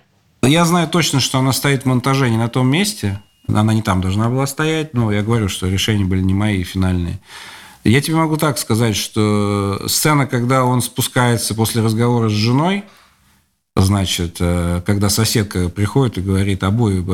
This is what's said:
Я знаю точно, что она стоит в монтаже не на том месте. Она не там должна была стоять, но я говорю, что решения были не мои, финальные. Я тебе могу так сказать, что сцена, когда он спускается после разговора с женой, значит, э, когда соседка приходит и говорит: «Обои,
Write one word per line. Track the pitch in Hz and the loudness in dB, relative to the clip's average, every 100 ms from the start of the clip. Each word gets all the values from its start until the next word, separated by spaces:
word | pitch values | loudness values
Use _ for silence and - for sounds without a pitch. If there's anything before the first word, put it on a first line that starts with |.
| _ _ _ _ | _ _ _ _
Я | 123 160 170 | 2 2 2
знаю | 175 160 | 2 0
точно, | 175 147 139 | 0 0 0
что | - 135 | 0 0
она | 131 | 0
стоит | 123 143 135 | 0 0 0
в | 131 | 0
монтаже | 127 135 135 127 | 0 2 0 2
не | 110 | 0
на | 117 | 0
том | 131 127 | 0 2
месте. | 151 208 - 101 101 - _ - | 2 0 -2 -4 -6 -10 _ -2
Она | 104 107 110 | 2 2 2
не | |
там | 104 92 | 0 0
должна | 92 98 113 | 0 0 0
была | 131 139 | 0 -2
стоять, | - 156 160 151 120 | -2 -2 -2 -4 -2
но | 113 | 0
я | 104 | 0
говорю, | 104 117 101 | 0 0 -2
что | - 92 | -2 -2
решения | 95 - 104 95 | -2 0 0 0
были | 95 | 0
не | 95 | 2
мои, | 98 104 98 | 2 0 -2
финальные. | 87 95 92 90 87 92 - - - - - - | -2 -2 0 0 -4 -8 -14 -20 -20 -20 -20 -4
Я | - 127 | 2 2
тебе | 147 160 | 2 0
могу | 160 156 | 0 0
так | 156 131 | 0 -2
сказать, | - 110 117 104 | -2 0 0 0
что | - 113 107 104 101 101 98 98 110 | -4 -2 0 0 0 -2 -2 -4 -4
сцена, | - 160 147 131 | -2 2 2 0
когда | 131 120 131 127 | -2 0 2 2
он | 127 | 0
спускается | 120 - - 135 120 117 - | -2 -4 -4 0 2 2 -2
после | 110 107 120 | -2 0 0
разговора | 113 110 120 120 113 | 0 2 2 2 2
с | |
женой, | 104 110 127 170 202 202 - _ _ _ _ _ _ _ - | 2 2 2 2 -2 -6 -18 _ _ _ _ _ _ _ 0
значит, | 98 101 90 - 85 - | 2 2 -2 -4 -6 -4
э, | 87 87 87 87 87 | -2 0 0 -2 -2
когда | 101 101 | 0 0
соседка | 104 110 120 104 92 90 | 0 0 0 -2 -2 -4
приходит | - 104 139 127 98 | -2 -2 0 0 0
и | |
говорит: | 95 95 98 95 | -2 0 0 0
«Обои, | 95 110 113 95 90 | 0 2 2 0 0